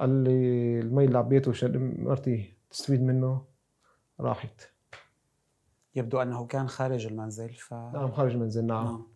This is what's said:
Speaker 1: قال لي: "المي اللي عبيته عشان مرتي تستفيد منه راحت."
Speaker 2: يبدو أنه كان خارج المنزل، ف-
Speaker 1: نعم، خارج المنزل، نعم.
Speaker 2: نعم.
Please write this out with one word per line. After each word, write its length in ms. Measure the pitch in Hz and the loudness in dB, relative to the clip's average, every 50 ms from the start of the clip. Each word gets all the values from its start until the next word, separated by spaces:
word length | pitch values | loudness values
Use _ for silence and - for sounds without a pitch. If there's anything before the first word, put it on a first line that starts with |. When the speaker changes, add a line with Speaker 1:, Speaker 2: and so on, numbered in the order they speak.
Speaker 1:
قال 100 | - 131 | 0 2
لي: 680 | 135 135 131 127 127 131 127 123 123 120 120 120 120 117 | 4 4 4 4 4 4 4 4 2 2 2 2 0 0
"المي 240 | 113 117 127 135 139 | 0 0 4 4 6
اللي 140 | 131 123 123 | 6 4 4
عبيته 320 | 117 120 135 135 135 131 | 4 4 4 4 4 2
عشان 440 | 113 - 127 123 131 131 131 127 - - | 0 0 0 0 0 0 -2 -2 -4 -4
مرتي 560 | - 127 139 135 - 131 120 107 101 - - _ _ _ | -2 -2 -2 -2 0 -2 -2 -2 -4 -8 -14 _ _ _
تستفيد 320 | - - - - 139 123 | -14 -8 -2 0 2 2
منه 400 | 131 127 127 127 131 131 131 135 - - _ _ _ _ _ _ _ _ _ _ _ _ _ - | 4 4 2 2 2 0 -2 -4 -6 -10 _ _ _ _ _ _ _ _ _ _ _ _ _ -6
راحت." 400 | - 123 110 - - - - - - - _ _ _ _ - - - _ _ _ _ _ _ _ _ _ _ _ _ _ _ _ _ _ - | -4 -4 -4 -4 -8 -12 -14 -18 -20 -20 _ _ _ _ -20 -20 -20 _ _ _ _ _ _ _ _ _ _ _ _ _ _ _ _ _ -6
Speaker 2:
يبدو 280 | 135 123 113 139 131 | -6 -4 -2 0 0
أنه 240 | 127 123 120 120 120 | 0 -2 -4 -6 -6
كان 220 | 117 - 135 135 123 | -4 -4 -4 -4 -4
خارج 380 | - - 131 131 131 120 110 | -4 -2 -2 -2 -2 -2 -4
المنزل، 420 | 110 107 110 110 110 107 113 113 117 | -6 -8 -8 -8 -8 -8 -10 -10 -12
ف- 260 | 120 - - - 120 | -14 -16 -16 -14 -14
Speaker 1:
نعم، 380 | 117 117 120 135 147 139 127 | -14 -12 -10 -6 -4 -4 -2
خارج 200 | 107 147 135 127 | 0 0 0 2
المنزل، 320 | 120 120 117 110 107 117 117 | 2 0 0 0 0 0 0
نعم. 200 | 117 113 113 120 | 0 0 0 -2
Speaker 2:
نعم. 220 | 120 117 113 - - _ | -2 -4 -6 -10 -14 _